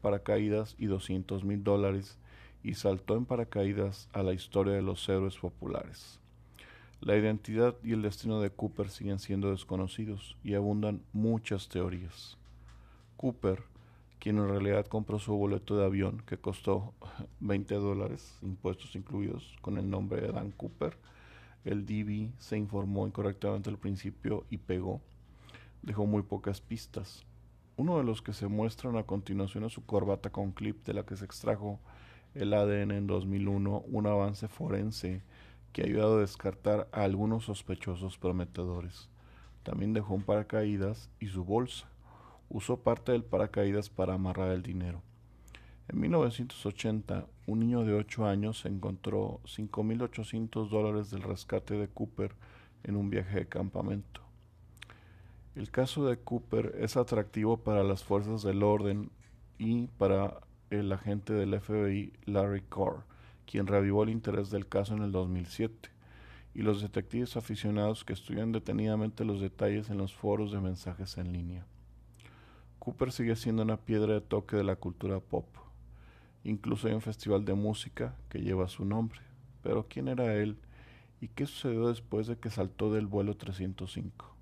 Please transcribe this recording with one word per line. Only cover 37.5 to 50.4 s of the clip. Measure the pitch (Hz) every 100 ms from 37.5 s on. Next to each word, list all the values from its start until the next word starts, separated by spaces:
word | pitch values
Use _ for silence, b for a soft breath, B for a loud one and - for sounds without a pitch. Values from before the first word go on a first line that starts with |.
| 101 - 92 - 87 95 -
prometedores. | 92 90 87 - 90 87 87 - - - B B B B
También | - - 101
dejó | 110 101
un | 98
paracaídas | 98 104 104 110 107 104 95 113 - -
y | 104
su | 92 90
bolsa. | 107 123 - - - B B B B -
Usó | 113 - 123
parte | - 113 -
del | 120
paracaídas | 117 101 107 - 101 101 101
para | - 95 95
amarrar | 92 92 92
el | 92
dinero. | 95 92 90 87 - - - B B B B B -
En | -
mil | -
novecientos | 165 131 113 123 - 104
ochenta, | - 113 107 101 95 - - -
un | 110
niño | 117 120 110
de |
ocho | 104 104 - 104
años | 98 104 110 -
encontró | 98 104 95 - 101 104 - -
cinco | - 107 -
mil | 107 117
ochocientos | 123 117 107 113